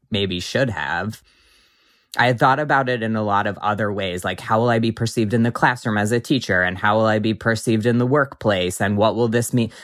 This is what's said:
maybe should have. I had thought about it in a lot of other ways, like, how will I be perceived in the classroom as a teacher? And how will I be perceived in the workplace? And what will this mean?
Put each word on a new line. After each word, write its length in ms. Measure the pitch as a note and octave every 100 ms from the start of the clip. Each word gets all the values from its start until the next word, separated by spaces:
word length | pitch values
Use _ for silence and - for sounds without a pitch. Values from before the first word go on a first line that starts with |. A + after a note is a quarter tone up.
| _
maybe 280 | G2+ G2 F2+
should 300 | - A#2 C3
have. 500 | F#2 C#2+ E2+ G2+ G#2+ _ _ _ _ _ _ _ _ _ -
I 120 | A#2+
had 100 | B2
thought 220 | C#3+ C3+
about 280 | D3+ C#3+ B2+
it 140 | B2
in 140 | A2 A2
a 80 |
lot 220 | G#2 G2+ G#2
of 100 | G2
other 340 | G#2 G#2 G#2+
ways, 320 | G2+ F#2+ F2+
like, 160 | F#2+ F#2
how 200 | - A2
will 100 | A#2+
I 80 | A#2
be 140 | A2+
perceived 420 | A2 A2+ - G#2+
in 80 | A#2
the 80 | A#2
classroom 460 | - D3 B2 A#2+ G#2
as 140 | G#2
a 80 | A#2+
teacher? 420 | - C3+ - F#2
And 160 | F2+ F#2+
how 180 | G#2+ G#2+
will 100 | A2
I 120 | G#2+
be 160 | G#2+
perceived 520 | G#2+ - A2 - A2+ A2
in 120 | A#2+
the 80 | A#2+
workplace? 720 | D3 C3+ - A2+ G2 F2+ -
And 160 | G2 G2+
what 200 | A2 G2+
will 120 | A#2
this 240 | A#2 A#2
mean? 180 | B2+ A2+ -